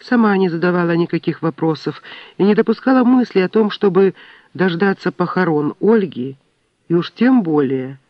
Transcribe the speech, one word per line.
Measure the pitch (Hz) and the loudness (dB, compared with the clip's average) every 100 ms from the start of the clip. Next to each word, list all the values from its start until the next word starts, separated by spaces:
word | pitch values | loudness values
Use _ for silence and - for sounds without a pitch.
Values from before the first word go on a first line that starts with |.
сама | - 247 214 190 | -4 0 2 2
не | 185 | 0
задавала | 165 180 175 170 170 | 0 0 0 0 0
никаких | 170 165 - 147 | -2 -4 -4 -4
вопросов | 165 - 160 147 156 - - - - - | -6 -2 -2 -2 -6 -10 -14 -20 -14 -2
и | |
не | 196 | 0
допускала | 208 226 220 254 262 | 2 0 0 0 2
мысли | 240 254 233 196 | 4 2 2 0
о | 180 | 0
том, | 220 208 | 0 0
чтобы | - 208 180 196 - - - _ | 0 0 4 2 0 -16 -20 _
дождаться | - 185 165 196 185 175 | -2 -2 0 -2 -2 -4
похорон | - 175 180 175 151 147 - | -4 -4 -2 -2 -2 -2 -2
Ольги | 202 226 180 - 131 135 _ _ _ _ - | 0 2 0 -6 -12 -12 _ _ _ _ -4
и | |
уж | 170 - | -2 -2
тем | - 247 254 | 0 2 2
более | 165 147 135 135 131 139 | 2 0 0 -2 -8 -14